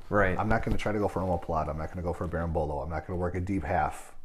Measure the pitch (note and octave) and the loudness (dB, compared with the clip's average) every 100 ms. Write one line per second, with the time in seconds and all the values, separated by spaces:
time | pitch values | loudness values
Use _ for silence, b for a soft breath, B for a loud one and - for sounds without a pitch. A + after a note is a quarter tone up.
0 | - G#2 F#2+ F2+ G#2+ A2 A2+ G#2+ A2 G#2+ | 0 4 4 4 2 2 4 2 2 2
1 | G2 G2 F#2+ E2+ - D#2+ D2 D#2 D#2+ F2+ | 0 0 0 0 0 -2 0 -4 -4 -4
2 | E2+ E2+ F2+ E2 E2+ D#2+ D2+ D2 D#2 B2+ | -4 -4 -2 -2 0 0 0 -2 -4 -6
3 | - F2+ F2+ F2+ F2 F#2+ - F2+ - - | -4 -2 -2 -2 0 -2 2 2 2 -2
4 | - - | -12 -10